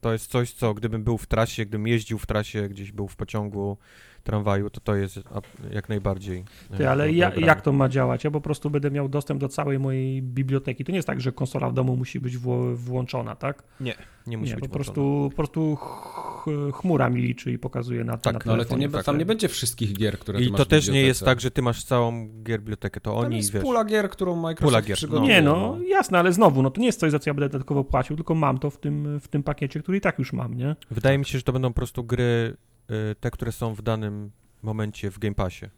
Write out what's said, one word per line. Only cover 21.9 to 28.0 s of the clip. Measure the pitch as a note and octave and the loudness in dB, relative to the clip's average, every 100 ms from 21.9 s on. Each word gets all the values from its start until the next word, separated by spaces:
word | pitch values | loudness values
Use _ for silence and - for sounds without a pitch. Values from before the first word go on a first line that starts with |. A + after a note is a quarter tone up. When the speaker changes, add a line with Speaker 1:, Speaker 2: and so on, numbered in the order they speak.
| B2+ A#2 A#2 A2 A2 | 2 2 -2 -10 -12
Speaker 1:
gier | A2 A2 | -6 -4
bibliotekę, | G#2+ G#2+ - - | -4 -6 -6 -6
to | - | -4
Speaker 3:
Tam | G#2+ | -2
Speaker 1:
oni, | A#2+ A#2 | 0 0
Speaker 3:
jest | G#2 | 0
Speaker 1:
wiesz, | G2+ | 0
Speaker 3:
pula | D#3 A#3+ | 0 2
gier, | G#3+ G#3+ G3 | 2 0 0
którą | - F3+ E3+ | -2 -2 -2
Microsoft | E3 D#3+ D3+ | -4 2 4
Speaker 1:
pula | A#2 | 4
gier, | G#2 | 2
no. | F#2+ | -2
Speaker 3:
przygotuje, | - A#2 C#4 | 0 4 8
Speaker 2:
Nie, | G3+ | 8
Speaker 3:
no. | D3 E3 G#3+ E4+ | 8 6 2 -2
Speaker 2:
no, | |
jasne, | F4+ G4 - F3+ | 2 2 4 4
ale | F3 | 6
znowu, | F3 G#3 C3 | 8 8 8
no, | C3+ | 2
to | D#3+ | 2
nie | A#3+ | 0
jest | - | 2
coś, | D#3+ | 2
za | D3 | 2
co | - | 0
ja | |
będę | C#3+ C#3 | 0 0
dodatkowo | C#3 C3 C#3+ | -2 -2 0
płacił, | C3+ C#3 | 2 0